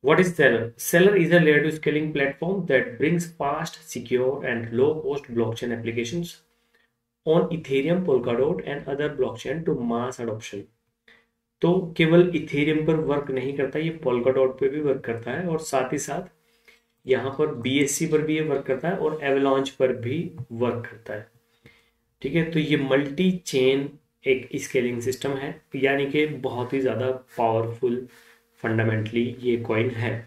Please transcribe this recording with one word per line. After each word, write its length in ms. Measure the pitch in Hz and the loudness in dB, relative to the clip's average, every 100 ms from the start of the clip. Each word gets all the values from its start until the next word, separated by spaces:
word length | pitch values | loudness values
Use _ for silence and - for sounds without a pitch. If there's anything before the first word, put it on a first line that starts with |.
What 160 | 131 160 | 4 4
is 60 | 180 | 4
Seller? 300 | - 135 113 110 - | 4 4 4 -2 -8
Seller 380 | - 170 190 202 | 0 6 6 6
is 160 | 160 | 6
a 80 | 175 | 6
layer 240 | 156 147 | 6 4
two 80 | 151 | 2
scaling 340 | 151 156 147 156 | -2 -2 0 -2
platform 480 | 147 139 - 170 202 170 | -2 -2 -2 -4 -4 2
that 200 | 131 - - | 2 0 -2
brings 280 | 147 170 170 | 0 0 -2
fast, 460 | - 143 151 165 - | -6 -4 -4 -6 -10
secure 600 | - 120 113 123 127 139 135 | -12 -12 -2 0 2 0 -4
and 240 | 117 113 | -4 -2
low 160 | 113 143 156 | 2 2 2
cost 280 | 135 143 - | -4 -6 -4
blockchain 440 | 117 113 113 120 117 | -2 -2 -2 -6 -4
applications 560 | 117 113 117 170 170 - _ _ _ _ _ _ _ _ - | -4 -4 -4 -6 -8 -12 _ _ _ _ _ _ _ _ 2
on 240 | 165 - | 2 2
Ethereum, 540 | 165 - 135 139 185 180 | -4 -2 0 2 0 2
Polkadot 560 | 127 120 117 143 185 - | 2 2 0 0 0 -4
and 220 | 143 139 | -8 -6
other 220 | 139 147 | -4 -4
blockchain 540 | 135 123 113 127 151 165 | -2 -4 -4 -6 -4 -2
to 80 | 135 120 | -2 -2
mass 300 | 117 123 131 | -2 -4 -6
adoption। 420 | 117 110 - 101 95 _ _ _ _ _ _ _ _ _ | -6 -6 -8 -12 -14 _ _ _ _ _ _ _ _ _
तो 120 | 165 185 175 - | 2 2 0 0
केवल 300 | 160 175 180 | 4 6 6
Ethereum 540 | 170 - 143 147 156 151 | 2 -4 -2 0 0 2
पर 180 | 156 | 0
work 260 | 139 143 139 | 0 -2 -2
नहीं 240 | 131 131 139 | -4 -4 -4
करता, 220 | 131 151 | -4 -2
ये 200 | 160 160 | -6 -4
Polkadot 540 | 127 123 120 131 131 131 | -2 2 2 4 2 2
पे 80 | 139 | -2
भी 120 | 147 | 0
work 220 | 151 131 | -2 -2
करता 280 | - 113 117 | -2 -6 -6
है 140 | 135 185 | -6 -2
और 100 | 160 | -4
साथ 280 | - 135 123 | 0 -2 0
ही 60 | 147 | -4
साथ 320 | - 139 - _ _ _ _ _ _ _ - | -4 -8 -8 _ _ _ _ _ _ _ 0
यहाँ 280 | 170 135 - | 0 0 -2
पर 160 | 151 120 | -2 -2
बीएससी 460 | 117 139 135 - 160 | 0 2 2 0 2
पर 160 | 151 | 2
भी 140 | 156 156 | 2 0
ये 80 | |
work 220 | 156 135 - | 0 -2 -2
करता 220 | 127 160 | -2 -2
है 80 | 190 | -2
और 240 | 156 151 | -2 -2
Avalanche 460 | 143 139 135 135 135 | 0 2 4 2 0
पर 200 | - 131 117 | 0 0 0
भी 200 | 113 147 170 - - | -4 -4 -6 -10 -10
work 280 | 117 120 117 113 | -2 -2 -2 -8
करता 280 | - - | -16 -12
है। 140 | 110 110 _ _ _ - _ _ _ _ _ | -12 -12 _ _ _ -20 _ _ _ _ _
ठीक 120 | 165 | -2
है, 160 | 165 160 | 0 0
तो 80 | 160 | 0
ये 180 | 147 143 135 | 2 0 4
मल्टी 440 | 135 143 - 185 180 - | 2 2 0 2 0 -2
चेन 420 | 139 127 135 143 - _ _ - | 2 4 4 -2 -10 _ _ 0
एक 220 | 131 - 135 | 0 0 -10
scaling 440 | - 131 120 120 | -2 0 0 -2
system 300 | 117 123 139 | -4 -4 -4
है, 180 | 135 139 170 _ 139 | -4 -6 -12 _ -2
यानी 300 | 135 139 139 | 0 2 0
कि 180 | 151 151 | 0 0
बहुत 460 | 131 127 120 117 | -2 -6 -4 -4
ही 60 | 135 | 0
ज़्यादा 300 | 131 113 127 131 - - | 0 0 -2 -4 -8 -2
powerful 720 | 113 110 113 113 127 120 123 - - _ _ _ | 0 2 -2 -2 -2 -2 -6 -18 -20 _ _ _
fundamentally 600 | 117 110 113 107 107 117 120 - | -2 0 2 0 -2 -2 -2 -2
ये 160 | 123 117 | -2 -2
coin 320 | - 110 120 | 0 0 0
है 200 | 113 113 113 | -2 -4 -6